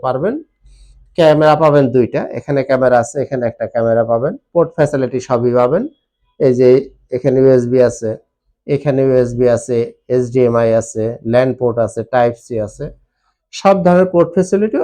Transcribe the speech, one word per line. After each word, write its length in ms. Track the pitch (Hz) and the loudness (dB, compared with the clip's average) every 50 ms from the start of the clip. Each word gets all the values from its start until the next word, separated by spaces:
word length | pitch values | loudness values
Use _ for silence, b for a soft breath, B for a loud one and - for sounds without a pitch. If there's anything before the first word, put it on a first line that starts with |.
| - | -6
পারবেন। 300 | 131 127 131 156 202 269 320 - _ _ _ _ - - _ - _ - _ _ _ _ | -6 -4 -4 -4 -4 -6 -6 -12 _ _ _ _ -20 -20 _ -20 _ -20 _ _ _ _
ক্যামেরা 380 | - 165 156 151 151 156 151 151 | 2 4 4 4 4 4 2 4
পাবেন 300 | 156 160 151 143 147 139 123 117 | 4 2 2 4 4 2 2 2
দুইটা, 260 | 127 117 - - 143 202 - - | 0 0 0 -2 -6 -6 -6 -10
এখানে 220 | 120 - - 143 135 131 | -12 -8 -4 -4 -4 -2
ক্যামেরা 340 | - 135 127 131 127 123 120 | -2 -2 0 2 2 2 2
আছে, 160 | 117 - - 143 | 0 -2 -6 -8
এখানে 220 | 123 - 139 127 120 113 | -6 -6 -6 -6 -6 -6
একটা 140 | - - 113 | -6 -6 -10
ক্যামেরা 360 | - - 120 113 113 113 117 113 113 | -6 -4 -2 0 0 0 0 0 0
পাবেন। 220 | 117 117 127 156 214 277 _ _ | 0 -2 -2 -4 -6 -8 _ _
পোর্ট 180 | _ 170 165 165 - | _ 0 0 0 0
ফ্যাসিলিটি 440 | - 151 143 - 135 131 120 127 127 | -2 -2 -2 0 -4 -4 -4 -4 -8
সবই 340 | - - 131 120 120 123 120 123 | -4 -2 -2 0 0 0 2 2
পাবেন। 240 | 123 123 147 190 254 311 - _ _ _ _ _ _ _ _ _ | 0 2 0 -2 -4 -6 -12 _ _ _ _ _ _ _ _ _
এই 140 | 143 131 123 | 0 0 2
যে 140 | 120 127 123 127 139 135 - - _ _ _ 127 | 4 4 4 4 4 2 -4 -14 _ _ _ -10
এখানে 220 | 123 - 139 127 135 | -4 -2 0 2 4
ইউএসবি 400 | 131 135 131 127 120 120 123 131 | 4 4 4 4 2 0 2 2
আছে, 280 | 123 117 113 - 117 107 110 - - _ _ _ _ _ _ _ _ | 2 2 0 -4 -8 -8 -8 -8 -14 _ _ _ _ _ _ _ _
এখানে 320 | - 147 139 - 147 131 135 | -6 -4 -4 -2 -2 0 0
ইউএসবি 440 | 135 135 131 127 123 120 117 120 127 123 | 2 2 2 2 0 0 -2 0 0 2
আছে, 280 | 120 113 - - 123 117 117 117 - _ _ - 127 | 0 0 -2 -4 -2 -2 -2 -4 -8 _ _ -2 -2
এইচডিএমআই 560 | 127 123 117 120 131 123 117 117 117 117 113 113 | -2 -2 0 0 0 2 2 2 0 0 2 0
আছে, 300 | 113 110 - - 113 107 113 120 - - | 0 -2 -4 -6 -6 -6 -6 -6 -8 -6
ল্যান 240 | 113 117 123 131 131 123 | -2 0 0 0 0 -2
পোর্ট 240 | 127 127 120 110 117 | -2 -4 -2 -2 -2
আছে, 220 | 113 107 - 117 110 | -4 -4 -4 -8 -8
টাইপ 300 | - - 123 120 120 120 - _ | -4 0 0 0 0 -2 -6 _
সি 120 | - 120 110 | -10 -8 -8
আছে, 260 | 107 104 - - 143 - - _ _ _ _ _ _ _ _ _ _ _ - | -8 -8 -10 -14 -16 -16 -16 _ _ _ _ _ _ _ _ _ _ _ -18
সব 220 | - - 196 196 190 175 | -2 0 0 0 2 2
ধরনের 240 | 180 180 180 185 185 180 | 2 4 4 2 2 2
পোর্ট 160 | 170 165 170 - | 0 0 0 0
ফ্যাসিলিটিও 500 | 196 185 185 - 196 214 220 247 302 | -4 -2 -2 -2 -2 -2 -2 -4 -4